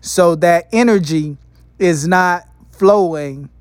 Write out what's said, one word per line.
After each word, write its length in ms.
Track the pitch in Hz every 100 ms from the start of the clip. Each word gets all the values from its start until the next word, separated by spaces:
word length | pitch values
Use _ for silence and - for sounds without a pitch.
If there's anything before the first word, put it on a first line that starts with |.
So 320 | - - 175 165
that 320 | 175 170 -
energy 640 | 226 240 208 156 160 151 143 _ _ _ _
is 300 | 185 160 156
not 400 | 185 180 180 - _ _
flowing 760 | _ 196 208 185 160 143 135 139 _